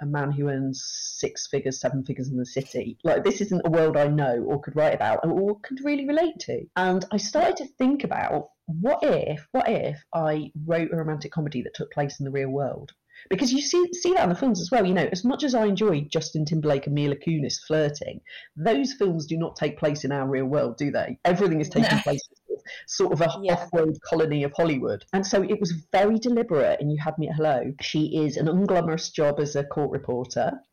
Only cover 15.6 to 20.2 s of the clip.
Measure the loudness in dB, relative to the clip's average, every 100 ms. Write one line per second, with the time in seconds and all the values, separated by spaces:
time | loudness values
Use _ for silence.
15.6 | 2 2 2 2 0 -2 -2 -2 0 0
16.6 | 2 0 0 0 0 0 0 0 -2 -6
17.6 | -2 0 0 -2 -10 -12 -16 -20 -16 -4
18.6 | 0 2 0 0 0 0 -2 -4 -4 -4
19.6 | -6 -2 -2 -2 -2 -2